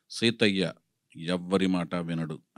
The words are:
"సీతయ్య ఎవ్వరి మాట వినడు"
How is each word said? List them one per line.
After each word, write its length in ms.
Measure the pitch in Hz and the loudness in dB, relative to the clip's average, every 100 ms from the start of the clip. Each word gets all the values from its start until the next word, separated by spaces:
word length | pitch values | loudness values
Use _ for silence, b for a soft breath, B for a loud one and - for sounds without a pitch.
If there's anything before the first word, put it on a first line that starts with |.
| - | -14
"సీతయ్య 600 | - 117 113 110 95 82 - _ _ _ 82 | 0 0 4 2 4 -2 -4 _ _ _ -10
ఎవ్వరి 500 | 85 90 87 95 92 | -4 -4 0 2 4
మాట 280 | 92 80 | 2 -2
వినడు" 440 | 87 85 82 78 80 _ | -4 -4 -4 -6 -8 _